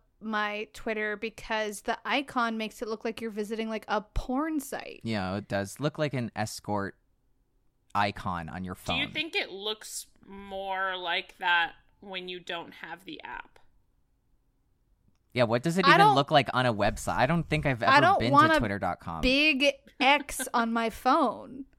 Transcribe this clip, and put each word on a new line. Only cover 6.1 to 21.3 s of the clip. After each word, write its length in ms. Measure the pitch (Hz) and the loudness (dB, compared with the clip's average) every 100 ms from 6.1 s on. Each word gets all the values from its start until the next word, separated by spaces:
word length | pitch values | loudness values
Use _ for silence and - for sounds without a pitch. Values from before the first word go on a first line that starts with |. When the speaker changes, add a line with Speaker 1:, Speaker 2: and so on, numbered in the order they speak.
Speaker 2:
an 160 | 131 113 - | -2 -4 -4
escort 600 | 107 - - 104 98 - _ _ _ _ _ _ _ _ _ 101 | -6 -6 -4 -2 -2 -8 _ _ _ _ _ _ _ _ _ 0
icon 540 | 104 - 101 87 80 | 0 -2 -6 -6 -6
on 160 | 90 92 | -8 -8
your 100 | - - | -8 -4
Speaker 3:
Do 80 | - | -4
you 100 | 294 | -4
Speaker 2:
phone. 80 | |
Speaker 3:
think 200 | 311 311 392 | -6 -4 -4
it 140 | - | -6
looks 580 | 196 208 214 - - - _ - | -6 -8 -8 -10 -14 -14 _ -20
more 680 | 196 196 196 196 190 190 185 | -16 -10 -8 -4 -2 -2 -2
like 400 | 175 180 185 - | -2 -2 -4 -2
that 320 | 180 175 165 - _ _ | 4 4 2 -4 _ _
when 260 | 202 190 180 | -12 -10 -8
you 140 | 180 | -10
don't 320 | 170 175 135 - | -8 -8 -10 -14
have 240 | 170 170 - | -14 -14 -14
the 160 | 156 | -14
app? 360 | - - - _ - _ _ _ _ _ _ _ _ _ _ _ _ _ _ _ _ | -12 -12 -14 _ -20 _ _ _ _ _ _ _ _ _ _ _ _ _ _ _ _
Speaker 2:
Yeah, 100 | 123 | 0
what 180 | 113 120 | 2 2
does 140 | 165 175 | 0 2
it 80 | 277 | 6
Speaker 1:
I 40 | |
Speaker 2:
even 80 | 330 | 8
Speaker 1:
don't, 160 | 415 392 | 8 6
Speaker 2:
look 160 | 139 | 4
like 180 | 151 123 | 4 4
on 120 | 123 127 | 2 0
a 80 | |
website? 440 | 104 104 110 - 87 | 2 0 0 -2 2
I 80 | 131 | 2
don't 220 | 170 151 | 2 0
think 180 | 151 143 | 0 0
I've 180 | 131 | 0
Speaker 1:
I 140 | - 277 | 4 6
Speaker 2:
ever 40 | |
Speaker 1:
don't 180 | 330 392 | 6 4
Speaker 2:
been 120 | - | 6
Speaker 1:
want 200 | 277 320 | 6 6
Speaker 2:
to 60 | 311 | 4
Speaker 1:
a 20 | |
Speaker 2:
twitter 200 | 107 101 | 2 0
dot 200 | 90 - | -2 -4
com. 220 | - 82 | -6 -2
Speaker 1:
big 500 | - 269 311 269 277 269 _ - | 2 4 4 4 2 0 _ 0
X 480 | 262 285 285 - 262 | 4 4 2 -6 -2
on 200 | 247 226 | 0 0
my 160 | 226 226 | 0 -2
phone. 760 | - 254 311 254 | 0 2 4 2